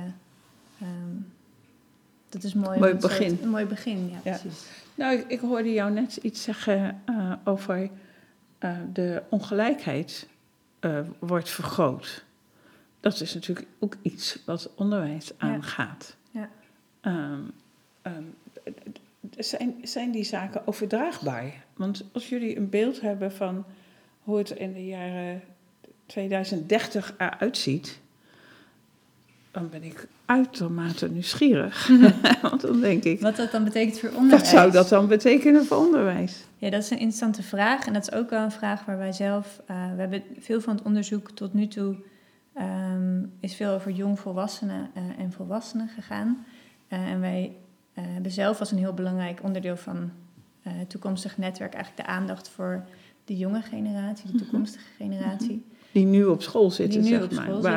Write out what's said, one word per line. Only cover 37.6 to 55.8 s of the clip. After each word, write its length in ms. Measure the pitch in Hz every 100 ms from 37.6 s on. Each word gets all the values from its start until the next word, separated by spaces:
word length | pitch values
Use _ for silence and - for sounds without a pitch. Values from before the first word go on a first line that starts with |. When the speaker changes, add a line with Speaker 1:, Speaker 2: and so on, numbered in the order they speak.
| 208 269 254
Speaker 1:
En 60 |
dat 80 | 208
is 100 | 196
ook 160 | 220 233
wel 140 | 220
een 80 | 220
vraag 340 | 214 208 208 -
waar 120 | 190
wij 140 | 190
zelf, 500 | 185 196 202 202 - -
eh, 100 | 185 180 185
we 40 |
hebben 220 | 190 196 - -
veel 220 | - 226
van 140 | 226 208
het 100 | 214
onderzoek 460 | 208 202 208 202
tot 220 | - 202
nu 140 | 208 208
toe, 280 | 208 196 190 - _ _ _ _
ehm, 680 | 294 190 185 190 185 185 185 190 -
is 160 | 190 -
veel 160 | 208
over 200 | 196 196
jongvolwassenen, 960 | 185 196 202 196 185 208 - 202 190 185
eh, 100 | 190 180 -
en 120 | 185
volwassenen 560 | 185 180 208 233 226 220
gegaan. 580 | 226 - 208 214 254 - - - _ -
Eh, 240 | 185 185
en 80 | 185
wij, 360 | 185 185 185 - - _ _
eh, 100 | - 175
hebben 240 | 180 185
zelf 280 | 185 196 214
als 120 | 208
een 60 | 190
heel 160 | 190
belangrijk 460 | 180 185 185 180 175
onderdeel 340 | 196 190 185 175
van, 340 | - 180 175 - - - - _
eh, 100 | 196 175
het 140 | 180
toekomstig 480 | 196 196 185 196 -
netwerk 360 | 185 185 185
eigenlijk 340 | 190 190 - -
de 60 |
aandacht 360 | 185 190 185 -
voor 340 | - 185 185 185 - - _ -
de 120 | 190
jonge 240 | 185 220
generatie, 640 | 220 220 214 202 202 208 196
de 60 |
Speaker 2:
Mhm. 80 | 233
Speaker 1:
toekomstige 420 | 202 220 214 - - -
generatie. 500 | 202 190 190 196 226 214 -
Speaker 2:
Mhm. 80 | -